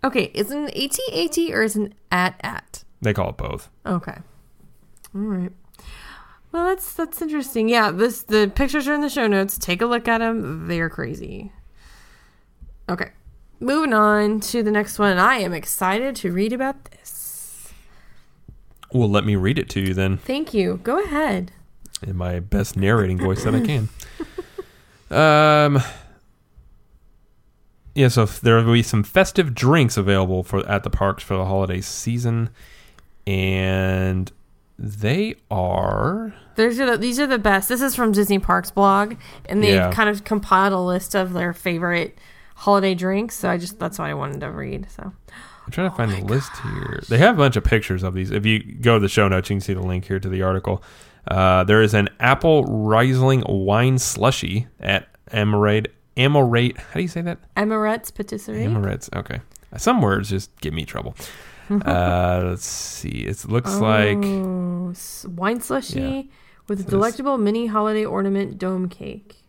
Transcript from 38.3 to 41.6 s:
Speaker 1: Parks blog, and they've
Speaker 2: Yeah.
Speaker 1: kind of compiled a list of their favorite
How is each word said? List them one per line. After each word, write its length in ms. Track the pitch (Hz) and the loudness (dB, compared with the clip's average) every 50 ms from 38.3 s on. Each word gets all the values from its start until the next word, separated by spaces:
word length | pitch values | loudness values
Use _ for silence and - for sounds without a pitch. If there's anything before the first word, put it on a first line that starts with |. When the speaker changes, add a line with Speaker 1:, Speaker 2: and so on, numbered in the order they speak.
| 202 190 | 2 0
Speaker 1:
Parks 320 | 196 - 180 180 175 - | 2 2 0 0 0 -2
blog, 460 | - - 196 196 196 196 208 214 233 - - - - - - | 0 4 4 4 6 4 2 -2 -4 -14 -16 -20 -20 -20 -12
and 160 | - - 202 214 | -4 0 2 4
they've 120 | 208 196 | 4 4
Speaker 2:
Yeah. 180 | 190 180 180 - | 4 4 2 2
Speaker 1:
kind 160 | - 220 208 | 2 2 2
of 160 | 208 202 202 | 0 -2 -4
compiled 480 | - 220 208 202 - 196 185 190 202 196 | -2 -2 -2 0 2 2 4 4 4 2
a 80 | 185 | 0
list 340 | 180 180 180 180 185 - - | 0 0 -2 -2 -4 -2 -2
of 180 | 202 185 185 180 | -2 -2 -2 -2
their 200 | 180 175 175 170 | -4 -2 -4 -4
favorite 640 | - | -4